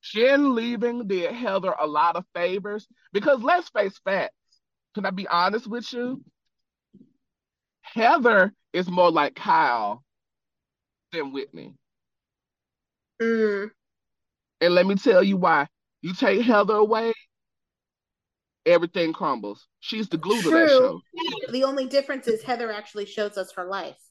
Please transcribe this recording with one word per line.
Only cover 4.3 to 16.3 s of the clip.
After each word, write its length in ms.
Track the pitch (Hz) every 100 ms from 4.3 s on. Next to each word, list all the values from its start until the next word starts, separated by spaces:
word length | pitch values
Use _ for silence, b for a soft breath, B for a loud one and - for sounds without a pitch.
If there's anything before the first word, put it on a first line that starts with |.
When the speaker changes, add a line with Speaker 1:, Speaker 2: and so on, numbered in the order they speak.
| _ _ _ _ _ _
Speaker 1:
Can 100 | -
I 60 | 196
be 180 | 185 196
honest 380 | 175 180 214 226
with 260 | 233 220
you? 300 | 247 247 262 _ _ _ _ _ _ _ _ _ _ _ _ _ _ _ _
Heather 720 | - 226 233 320 233 208 185 _ _
is 160 | 170 185
more 220 | 180 175
like 240 | 165 143
Kyle 680 | - - 165 147 120 104 117 _ _ _ _ _ _ _ _ _ _ _
than 180 | 170 139
Whitney. 440 | 135 - 82 64 - _ _ _ _ _ _ _ _ _ _ _ _ _ _
Speaker 2:
Mm. 500 | 226 226 214 202 214 _ _ _ _ _ _ _ _ _
Speaker 1:
And 120 | 175
let 120 | 175 190
me 80 |
tell 280 | 196 269 185
you 140 | 196 196
why. 300 | 180 156 147 _ _ _
You 140 | 165
take 260 | 185 233